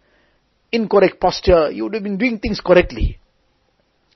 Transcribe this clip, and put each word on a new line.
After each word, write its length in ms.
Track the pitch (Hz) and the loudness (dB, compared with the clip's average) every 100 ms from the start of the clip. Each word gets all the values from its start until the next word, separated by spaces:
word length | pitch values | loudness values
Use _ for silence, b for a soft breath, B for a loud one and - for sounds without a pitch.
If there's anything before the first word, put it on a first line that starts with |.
| _ _ _ _ _ _ _ | _ _ _ _ _ _ _
incorrect 480 | 233 202 202 185 - | -6 0 2 2 2
posture. 520 | 185 - - 175 147 | -2 -2 2 2 2
He 100 | - | -2
would 120 | 220 | -6
have 100 | 214 | -6
been 140 | 202 196 | -6 -4
doing 220 | 247 220 | -4 -4
things 220 | 233 190 | -8 -4
correctly. 580 | - 180 - - - - _ _ _ _ _ _ _ _ _ | 2 2 2 -2 -6 -6 _ _ _ _ _ _ _ _ _